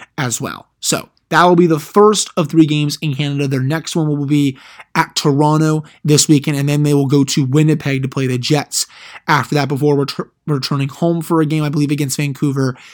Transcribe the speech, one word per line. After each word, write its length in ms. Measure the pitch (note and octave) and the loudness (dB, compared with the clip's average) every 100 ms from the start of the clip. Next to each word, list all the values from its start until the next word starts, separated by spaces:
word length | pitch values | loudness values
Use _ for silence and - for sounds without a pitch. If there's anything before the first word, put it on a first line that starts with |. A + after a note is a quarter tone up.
| - - | -14 -6
as 240 | B2+ A2 | -6 -4
well. 280 | A2+ G1+ - _ | -8 -10 -18 _
So 300 | - - - _ - | -6 -4 -6 _ -2
that 160 | D#3+ | 4
will 120 | F3 F3+ | 6 6
be 100 | F3 | 4
the 120 | D#3 | 2
first 520 | D3+ G3+ G#3 G3 - - | 0 4 4 4 -2 -4
of 100 | E3 | 0
three 160 | D#3+ | 2
games 320 | D3+ D3+ D3 C#3+ | 2 2 -2 -4
in 120 | D#3 | -6
Canada. 320 | C3+ D3 C#3+ C#3+ | -4 -4 -4 -2
Their 160 | C3+ | -2
next 320 | C3 D#3+ - | -2 -4 -4
one 140 | F3 D3+ | -4 -2
will 160 | C#3+ | -2
be 320 | C#3 D3 C#3+ C3 - - - | 0 0 0 -4 -12 -20 -6
at 200 | - D#3 | -2 -2
Toronto 720 | - D#3 C#3 D3+ D#3 D#3 D#3 D3+ _ | -2 0 2 2 2 0 -2 -6 _
this 240 | D3 D3 - | 2 2 4
weekend, 300 | D3 C#3+ C#3 | 2 2 -2
and 100 | C#3+ | 0
then 180 | D3 | 0
they 100 | D3 | 2
will 120 | C#3+ C3+ | 2 2
go 160 | C#3+ | 2
to 200 | C3 - | 2 0
Winnipeg 580 | C3 D3 D#3 D3+ C#3+ C3+ | 0 2 2 0 -2 -4
to 60 | C3 | -4
play 180 | C#3 C3 | -4 -4
the 120 | B2+ | -4
Jets 480 | A#2+ D3 - - - - - - - | -2 -2 -2 -6 -8 -12 -20 -8 0
after 260 | D3+ - D3 | 0 2 -2
that 120 | C3+ | -2
before 260 | C#3 D3 C#3 | 0 0 0
retur-, 340 | C3+ - - _ - | -2 -6 -12 _ -6
returning 420 | C#3+ - C#3+ C#3 | -4 -2 -4 -4
home 320 | - E3+ E3+ | -2 -2 -2
for 220 | D#3+ E3 | 0 0
a 40 | D#3 | 0
game, 180 | D#3 | 0
I 40 | D3+ | -2
believe, 220 | D3 C#3+ | -2 -2
against 260 | D3 C#3+ - | -2 -4 -4
Vancouver. 640 | C#3+ C3 D3 C3+ C3 B2 - | -4 -2 -2 0 -2 -4 -12